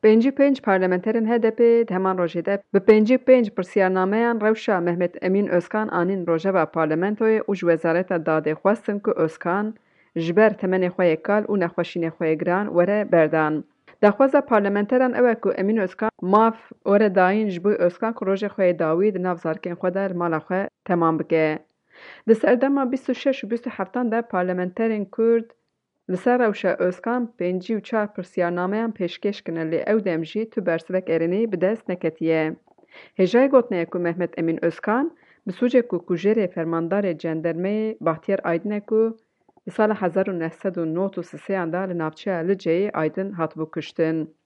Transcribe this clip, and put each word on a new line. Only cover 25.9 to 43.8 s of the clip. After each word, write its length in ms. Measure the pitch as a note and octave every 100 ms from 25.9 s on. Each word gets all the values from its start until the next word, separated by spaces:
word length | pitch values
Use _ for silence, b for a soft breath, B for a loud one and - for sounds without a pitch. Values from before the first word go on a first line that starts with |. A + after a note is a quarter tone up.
| _ -
li 60 | F#3
ser 220 | - B3
rewşa 380 | A#3 G3+ F#3+ -
Özkan 560 | F3+ F3+ - B3 A#3 _
pêncî 340 | F3 F#3 F3+ A3
û 40 |
çar 320 | G#3 A3+ G#3
pirsiyarnameyan 760 | - F3+ - F3 F3 F#3 G#3 A3+
pêşkêş 540 | G#3+ F3 - G#3 G3+
kine 160 | - E3
lê 200 | D#3+ D#3+ -
ew 120 | G#3+
dem 200 | G3+ E3
jî 260 | D#3+ G#3 A3+
tu 160 | A#3 F#3
bersivek 420 | E3 - F#3 F#3
êrînî 440 | E3 E3 F#3 A3+
bi 80 | F#3
dest 280 | F3+ A3 -
neketiye. 680 | F3+ E3 D#3+ D#3+ D#3+ D#3 D#3+ _ _ B B B -
Hêjayê 300 | F#3 A#3 C4+
gotineye 380 | C4+ A#3+ F#3 E3
ku 120 | F3+
Mehmet 400 | F3 E3+ E3+ -
Emîn 260 | E3 E3
Özkan 520 | E3+ D#3+ - A3+ D#4+ b b b -
bi 60 |
sûcê 340 | F3+ B3 B3+ A#3+
ku 100 | F3
kujerê 500 | - F3 G3 A3 F#3
fermandarê 580 | E3+ E3 E3 E3 F#3+ G3+ D#3
cendermeyê 800 | E3 D#3+ E3 E3 F#3+ G#3+ A3 A3
Bahtiyar 400 | - D#3+ - G3
Aydin 260 | - E3 G#3
e 100 | G#3
ku 360 | G#3 A3 A3 A3+ _ _ _ _ -
li 20 |
sala 320 | - G#3+ G#3
hezar 240 | F3+ F3+ F#3+
û 120 | F3+
neh 120 | E3
sed 240 | - G3
û 200 | F3 D#3+
nod 200 | D#3+ G3
û 80 | F#3+
sisêyan 500 | E3+ F#3+ - G3 E3
de 220 | F3 F#3+
li 40 | F3
navçeya 420 | D#3 D#3 - F3+
Liceyê 500 | E3 F#3+ F3 E3+ G#3
Aydin 400 | - D#3 D#3+ G3
hatibû 380 | F#3+ D#3+ D#3+ D#3
kuştin. 640 | -